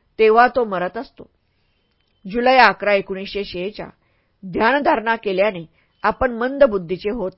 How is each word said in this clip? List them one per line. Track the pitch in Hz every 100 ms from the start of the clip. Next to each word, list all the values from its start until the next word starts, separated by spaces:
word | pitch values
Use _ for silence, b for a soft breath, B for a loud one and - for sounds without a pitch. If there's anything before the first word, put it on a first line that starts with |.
| _ -
तेव्हा | 220 226 240
तो | 247
मरत | 226 185 180 226
असतो. | - - - _ _ _ _ _ _ _ _ _ 196
जुलै | 233 247 262
अकरा, | 220 185 202
एकोणीसशे | 202 190 190 202 202
शेहेचाळ. | 202 175 190 208 170 - _ _ _ _ 190
ध्यानधारणा | 175 220 285 311 262 226 226
केल्याने | 202 185 208 185 160 _ _ _
आपण | 208 220 262
मंद | 226 254 277
बुद्धीचे | 269 202 165 180 208
होत | 233 185